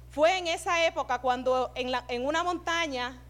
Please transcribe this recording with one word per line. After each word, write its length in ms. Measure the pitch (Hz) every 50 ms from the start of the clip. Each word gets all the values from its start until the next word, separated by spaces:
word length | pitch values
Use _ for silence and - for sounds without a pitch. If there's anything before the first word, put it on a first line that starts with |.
| - -
Fue 260 | - 277 302 330 381
en 100 | 381 359
esa 380 | 330 330 370 - 392 349 330 330
época 380 | 330 339 330 262 - 254 247 -
cuando 500 | 254 247 247 254 254 254 254 254 - -
en 160 | 254 254 254
la, 140 | 254 247 247 -
en 180 | 254 240 247
una 160 | 277 311 330 349
montaña 760 | 359 359 330 - 339 330 339 339 311 269 247 247 247 269 254 - -